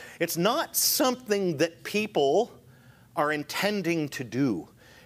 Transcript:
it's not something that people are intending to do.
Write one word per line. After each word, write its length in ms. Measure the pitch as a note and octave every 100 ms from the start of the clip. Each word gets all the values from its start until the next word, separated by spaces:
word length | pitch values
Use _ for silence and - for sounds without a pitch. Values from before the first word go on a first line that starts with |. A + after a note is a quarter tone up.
| - -
it's 180 | E3 E3
not 380 | F#3 C#4 -
something 840 | - - - C4+ B3 - G3+ F#3+ C#3+
that 260 | E3 -
people 680 | - G#3 G#3+ F#3 C#3 E3 A#3+ - - - - - -
are 180 | - D3
intending 760 | D3+ D3 - G3 G#3 E3+ E3+ D3
to 140 | -
do. 440 | B2 A#2+ C#3 F#2 D2 - - -